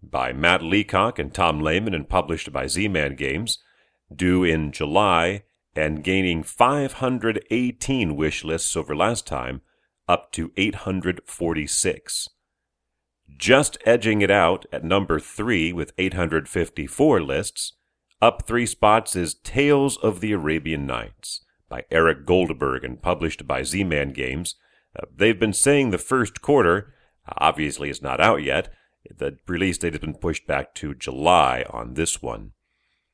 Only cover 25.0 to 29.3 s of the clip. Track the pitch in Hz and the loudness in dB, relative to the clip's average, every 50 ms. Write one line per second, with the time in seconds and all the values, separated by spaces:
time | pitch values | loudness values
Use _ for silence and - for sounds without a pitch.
25 | - - _ - 98 113 117 92 117 107 98 - - 135 147 143 135 120 95 87 | -14 -10 _ 2 4 4 4 4 2 0 0 2 2 4 4 4 4 2 0 -2
26 | - - 131 131 117 101 - - - - 147 139 104 85 87 101 104 - - _ | -2 0 0 0 0 -2 -4 -6 0 2 4 4 6 4 4 2 0 -6 -16 _
27 | _ _ _ _ _ - - - - 80 80 - 76 73 67 - 71 71 67 - | _ _ _ _ _ -12 -4 0 2 2 2 2 -2 -4 -4 -6 -8 -8 -8 -8
28 | 69 67 65 65 82 107 113 76 76 67 67 80 - - - _ _ _ _ _ | -6 -4 0 2 4 4 4 4 0 -2 -2 -2 -2 -6 -10 _ _ _ _ _
29 | - - - - 67 71 | -20 -20 -12 -8 -8 -8